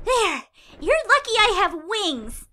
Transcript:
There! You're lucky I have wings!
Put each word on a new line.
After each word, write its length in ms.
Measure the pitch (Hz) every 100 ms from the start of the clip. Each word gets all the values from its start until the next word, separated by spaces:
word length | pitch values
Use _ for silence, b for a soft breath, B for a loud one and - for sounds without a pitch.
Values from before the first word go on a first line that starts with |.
There! 380 | - 494 415 285 - B B B
You're 280 | 311 640 494
lucky 240 | 554 539 453
I 160 | 427 370
have 260 | 370 330 320
wings! 600 | 440 392 269 220 226 -